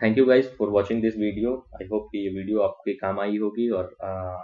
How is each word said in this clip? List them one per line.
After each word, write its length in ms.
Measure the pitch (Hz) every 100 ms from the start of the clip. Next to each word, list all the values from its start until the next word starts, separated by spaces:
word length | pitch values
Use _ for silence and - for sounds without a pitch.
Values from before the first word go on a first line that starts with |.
thank 140 | 113 120
you 100 | 127
guys 160 | 131
for 220 | 131 - 104
watching 300 | 101 101 113
this 160 | 113
video। 360 | 110 104 101 120
I 340 | 127 - - 98
hope 180 | 107
कि 240 | - 104 98
ये 100 | 95
video 220 | 98 107
आपके 320 | 98 - 104
काम 280 | 98 98 98
आई 160 | 104 104
होगी 340 | 104 113 117
और, 260 | 95 90 -
अ, 60 | 95 95 92 90